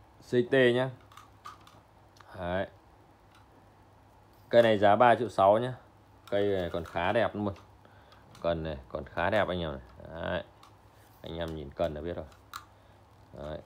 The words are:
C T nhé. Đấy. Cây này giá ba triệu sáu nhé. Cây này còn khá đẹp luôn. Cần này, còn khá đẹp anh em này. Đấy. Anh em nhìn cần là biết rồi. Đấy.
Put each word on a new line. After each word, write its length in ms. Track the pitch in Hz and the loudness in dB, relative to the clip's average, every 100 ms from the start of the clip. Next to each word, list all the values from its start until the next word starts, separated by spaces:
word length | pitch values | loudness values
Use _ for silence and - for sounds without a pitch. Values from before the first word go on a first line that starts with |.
| - _ | -20 _
C 100 | - 123 120 | -2 -2 2
T 20 | |
nhé. 340 | 135 123 123 131 - - - - - - - - - _ _ - - - 98 | 4 4 4 -2 -6 -20 -20 -20 -20 -20 -20 -20 -20 _ _ -20 -20 -20 -10
Đấy. 280 | 87 92 - - - - - _ _ - - - - _ - _ _ - _ - - | -6 -4 -6 -10 -20 -20 -20 _ _ -20 -20 -20 -20 _ -20 _ _ -20 _ -20 2
Cây 140 | 117 | 4
này 140 | 117 104 | 6 6
giá 180 | 101 107 | 4 6
ba 200 | 123 110 | 6 4
triệu 140 | 110 | 0
sáu 280 | - 98 107 | 4 4 4
nhé. 140 | 123 123 - - _ - - | 0 -8 -18 -20 _ -20 -6
Cây 140 | 101 | -2
này 260 | 101 95 85 | 0 -2 -4
còn 140 | 87 | -6
khá 280 | 82 85 90 | -8 -4 -2
đẹp 240 | 113 98 101 | 0 -2 -2
luôn. 180 | 101 90 - - - - - - - - | -6 -8 -16 -20 -20 -20 -20 -20 -20 -8
Cần 220 | 82 82 | -4 -4
này, 140 | 80 69 - | -6 -10 -10
còn 140 | 76 - | -12 -10
khá 240 | - 90 | -4 -2
đẹp 180 | 104 85 | 0 -2
anh 140 | 90 | -4
em 100 | 80 | -6
này. 100 | 69 - - - 80 | -8 -14 -20 -16 -10
Đấy. 220 | 87 90 - - - - - _ - - | -6 -6 -8 -18 -20 -20 -20 _ -20 -20
Anh 160 | - 82 | -14 -10
em 180 | 82 78 | -8 -8
nhìn 140 | 71 | -12
cần 240 | 71 80 | -6 -6
là 80 | 76 | -4
biết 140 | 82 82 | -10 -10
rồi. 100 | 71 - - - - _ - - _ - - | -12 -20 -20 -20 -20 _ -20 -20 _ -20 -20
Đấy. 260 | - 76 78 | -18 -14 -14